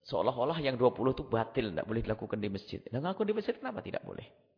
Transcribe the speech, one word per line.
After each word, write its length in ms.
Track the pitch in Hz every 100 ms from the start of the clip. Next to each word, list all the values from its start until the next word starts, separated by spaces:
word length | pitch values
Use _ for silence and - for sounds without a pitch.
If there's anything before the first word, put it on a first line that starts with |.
| -
seolah-olah 560 | 90 101 127 127 165
yang 160 | 143 127
dua 160 | 123
puluh 240 | - 127 127
itu 80 | 151
batil, 480 | 113 110 - 113
tidak 160 | 78 98
boleh 160 | 110 113
dilakukan 340 | 107 107 107
di 80 | 104
masjid. 260 | 98 - - -
Nah, 80 | 120
ngaku 220 | 160 185 208
di 80 |
masjid 240 | 214 202 240
kenapa 240 | 262 214
tidak 240 | - - -
boleh? 240 | - - _ _